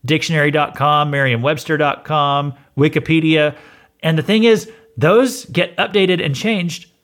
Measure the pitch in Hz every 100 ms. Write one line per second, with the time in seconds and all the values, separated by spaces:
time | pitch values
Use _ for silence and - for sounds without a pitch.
0 | 120 156 - 160 147 147 143 - 147 147
1 | 147 139 135 117 131 151 - 151 147 -
2 | - 151 143 143 143 131 _ - 151 156
3 | 151 160 160 156 151 147 - - _ _
4 | 160 160 151 214 226 220 - - _ -
5 | 151 214 262 - - 170 175 - 202 202
6 | 185 180 151 135 214 214 175 - - _